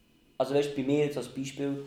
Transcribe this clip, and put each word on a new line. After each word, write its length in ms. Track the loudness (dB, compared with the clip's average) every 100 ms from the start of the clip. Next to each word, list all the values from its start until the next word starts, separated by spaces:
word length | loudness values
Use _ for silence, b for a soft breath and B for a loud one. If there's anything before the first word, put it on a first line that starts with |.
| _ _ _ -4
Also 160 | 2
weißt, 220 | 2 2 0
bei 80 |
mir 220 | 2 4 2
jetzt 120 | 0
als 120 | -6
Beispiel 540 | -6 -8 -4 -4 -4